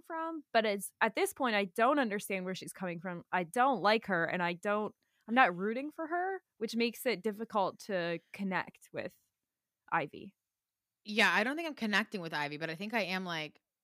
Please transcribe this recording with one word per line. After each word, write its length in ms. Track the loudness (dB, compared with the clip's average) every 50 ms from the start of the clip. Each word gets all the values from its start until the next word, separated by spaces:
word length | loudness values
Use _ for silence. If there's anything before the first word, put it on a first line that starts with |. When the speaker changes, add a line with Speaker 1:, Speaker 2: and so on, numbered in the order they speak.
| -10
Speaker 1:
from. 380 | -8 -8 -6 -4 -6 -6 -8 -6 _ 2
But 120 | 2 4
it's, 280 | 2 2 -2 -4 -8 -2 0
at 160 | 2 2 4
this 160 | 2 0 0 0
point, 240 | 0 0 2 4
I 80 | 2 2 2 2
don't 240 | 4 4 6 6 4
understand 460 | 4 2 0 -2 -4 -4 -4 -2 -2
where 100 | -4 -6
she's 180 | -6 -8 -10 -10
coming 280 | -6 -6 -6 -6 -6
from. 240 | -6 -8 -8 -8 -6 _ -2
I 100 | -2 -2
don't 400 | 0 2 2 4 4 4 4 4
like 240 | 4 4 4 2
her, 200 | 0 0 0 2
and 140 | 2 0 0
I 120 | 0 0 -2
don't, 420 | -2 -2 0 0 0 0 -4 -6 _ _ _ _ _ _ 0
I'm 60 | 4
not 220 | 6 6 6 4
rooting 340 | 2 -2 -2 -2 -4 -6 -6 -8
for 120 | -8 -6
her, 340 | -4 -2 -2 -2 -2 -4 -6 -8 _ _
which 180 | -8 -6 -4 0
makes 300 | 0 0 0 -2 -2 -2
it 180 | -2 -2 0 -2
difficult 560 | -4 -4 -4 -6 -2 0 0 0 0 0 -4 -6
to 320 | -4 -2 -2 0 -2 -2 -4 -6 _ -10
connect 560 | -6 -4 -2 -2 -2 -2 -4 -8 _ -20 -12 -8
with 180 | -8 -8 -8 -10 _ _ _ _ _ _ _ _ _ _ _ _ _ _ -2 0
Ivy. 400 | 0 0 -2 -6 -12 -18 -18 -20 _ _ _ _ _ _ _ _ _ _ _ _ _ _
Speaker 2:
Yeah, 260 | -2 2 4 4 6 6
I 120 | 4 2
don't 100 | 2 0
think 140 | -2 -4 -6
I'm 60 | -6
connecting 480 | -4 -2 0 2 2 2 0 -4 -8 -6
with 100 | -4 -4
Ivy, 240 | -4 -2 -4 -4
but 140 | -4 -6 -6
I 40 | -6
think 200 | -6 -6 -4 -2
I 80 | 0 0
am 240 | 0 -2 -4 -4
like, 340 | -4 -4 -4 -6 -8 -10 _ _ _ _ _